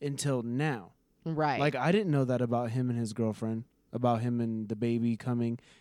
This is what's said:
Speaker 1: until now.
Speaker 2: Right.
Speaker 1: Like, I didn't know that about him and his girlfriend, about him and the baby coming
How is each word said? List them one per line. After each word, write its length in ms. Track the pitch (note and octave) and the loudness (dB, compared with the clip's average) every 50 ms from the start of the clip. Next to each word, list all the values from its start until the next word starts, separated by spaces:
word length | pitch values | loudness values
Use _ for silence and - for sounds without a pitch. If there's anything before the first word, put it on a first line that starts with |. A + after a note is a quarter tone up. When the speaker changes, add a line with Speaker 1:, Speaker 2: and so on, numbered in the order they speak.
Speaker 1:
until 420 | D3 C#3+ C#3 B2+ - D3 C3 B2 | -6 -4 -4 -2 0 0 0 0
now. 500 | A#2 A#2 A#2+ C3+ D3+ D#3 C3 G#2+ F2 E2+ _ _ _ _ _ _ - | -2 -2 -2 -2 -2 -2 -2 -4 -8 -14 _ _ _ _ _ _ -6
Speaker 2:
Right. 340 | E3 D#3+ D#3 D#3 D3 C3 A2 | -4 -2 0 0 0 2 2
Speaker 1:
Like, 140 | C#3+ D3+ D3 | 2 2 2
I 180 | B2 B2+ E3 | 2 2 4
didn't 180 | F#3+ A3 G#3 E3+ | 4 4 4 4
know 140 | D3 C#3 C3 | 4 4 4
that 160 | B2 B2+ A#2+ | 2 2 2
about 300 | B2 A#2 A#2+ A#2 B2 A2+ | 2 2 0 0 0 0
him 180 | A#2 B2+ B2+ B2 | -2 0 0 0
and 100 | A#2+ A#2+ | 0 -2
his 140 | A#2 G#2+ | -2 -2
girlfriend, 520 | G#2+ A#2+ A2+ A2 G#2 - A2+ A2 A2+ A2+ A#2 _ _ _ _ - | -2 0 0 0 0 -2 -4 -4 -4 -4 -6 _ _ _ _ -10
about 300 | - B2+ B2 A#2+ A#2+ A2+ | -4 0 2 2 2 2
him 180 | A#2 A#2+ A#2+ A#2 | 0 0 0 0
and 300 | A#2 A2+ A2+ A2 G#2+ G#2 | 0 -2 -2 -4 -4 -4
the 60 | A2 | -4
baby 420 | G#2+ A#2 A#2 A#2 A#2 A#2 A#2 A2+ - | -2 0 0 2 2 2 0 0 -2
coming 400 | - B2 A#2+ A#2+ A#2 A#2 A#2+ - - - - - | -2 -2 0 0 0 0 -2 -4 -8 -16 -20 -20